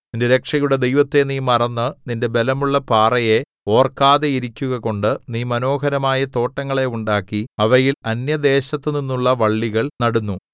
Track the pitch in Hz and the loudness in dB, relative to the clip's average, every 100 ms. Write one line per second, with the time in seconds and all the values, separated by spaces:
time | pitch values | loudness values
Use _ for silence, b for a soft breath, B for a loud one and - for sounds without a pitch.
0 | _ 113 120 127 - 147 143 135 127 139 | _ -4 2 2 2 -2 0 0 2 2
1 | 139 147 139 135 131 117 120 117 127 - | 2 2 0 -2 0 2 0 -2 -4 -6
2 | - 117 117 113 120 135 139 139 135 110 | -8 -4 -2 0 0 0 0 -2 2 4
3 | 110 123 113 110 143 _ 101 113 131 - | 4 4 2 2 0 _ 0 2 2 2
4 | 139 143 147 131 120 - 131 123 113 104 | 2 4 2 -2 -6 -6 -6 -4 -4 -2
5 | 107 135 - 117 123 120 127 139 143 139 | -2 -2 -6 -8 -4 -2 -2 -2 -2 -2
6 | 135 135 135 127 123 143 139 135 131 113 | -2 -2 -2 -2 -4 -4 -4 -2 -2 -4
7 | 110 104 98 104 - - 107 127 131 - | -2 -2 -2 -6 -6 -2 2 4 2 -2
8 | 113 113 135 156 143 139 135 147 151 147 | -4 -4 -4 -2 2 0 -2 -6 -4 -4
9 | 135 127 123 127 110 110 117 110 139 - | -4 -2 0 2 0 0 -2 -2 -4 -2
10 | 120 117 104 92 - | 0 0 -2 -6 -12